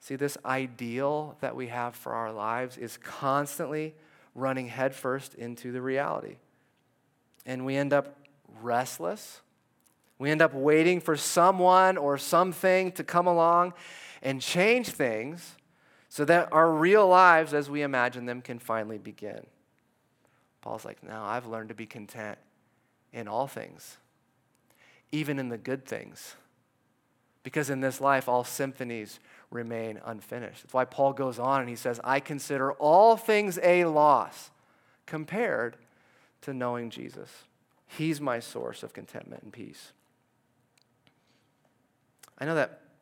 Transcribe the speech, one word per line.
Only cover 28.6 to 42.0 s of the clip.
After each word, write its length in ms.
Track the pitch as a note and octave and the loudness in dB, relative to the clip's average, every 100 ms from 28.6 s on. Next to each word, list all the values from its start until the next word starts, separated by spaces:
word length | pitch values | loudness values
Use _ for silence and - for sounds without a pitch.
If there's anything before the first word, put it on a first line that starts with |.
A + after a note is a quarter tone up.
| C3+ C3 A#2+ A#2 G#2+ - _ - _ | -8 -8 -10 -10 -12 -18 _ -20 _
remain 500 | A#2+ A#2 A#2 A2+ G#2+ | -10 -8 -8 -8 -10
unfinished." 580 | - A2 - B2 A2+ - | -12 -14 -12 -12 -12 -16
That's 100 | - | -4
why 120 | B2+ | -2
Paul 300 | B2+ - C#3 | -2 2 0
goes 260 | C3 C3 A#2 | 0 -6 -4
on 220 | B2+ C3+ | -2 -2
and 60 | B2 | -2
he 60 | |
says, 240 | A2+ B2+ A#2 | -6 -6 -6
"I 160 | B2 C#3 | -2 -2
consider 500 | C#3 C#3+ - C#3 C3+ | -2 -10 -6 -4 -2
all 420 | - D3 F3 A3+ A3 | 0 4 8 8 6
things 420 | A3+ G#3 G#3 E3+ | 2 2 2 2
a 260 | F3 F3+ E3+ | 4 4 4
loss 640 | D3+ D3+ B2+ E2 - - _ _ _ _ _ - | 6 6 6 2 -10 -20 _ _ _ _ _ -12
compared 680 | D#3 D3+ F#3+ A3+ A#2 A#2 - _ _ _ _ _ _ | -12 -8 -4 -2 -2 -4 -8 _ _ _ _ _ _
to 120 | - | -12
knowing 360 | C3 B2 A#2+ A#2 | -6 -4 -6 -8
Jesus. 520 | B1+ - - - - _ _ _ _ _ | -12 -16 -16 -20 -20 _ _ _ _ _
He's 320 | - D#3 D3 | -6 -4 -4
my 180 | C#3+ A#2 | -4 -6
source 460 | - A#2+ A#2+ - | -8 -10 -10 -12
of 80 | A2+ | -16
contentment 500 | - - - - - | -16 -16 -18 -16 -20
and 100 | G#2+ | -20
peace." 400 | - - - - _ _ _ _ _ _ _ _ _ _ _ _ _ _ _ _ _ _ _ _ _ | -20 -20 -20 -20 _ _ _ _ _ _ _ _ _ _ _ _ _ _ _ _ _ _ _ _ _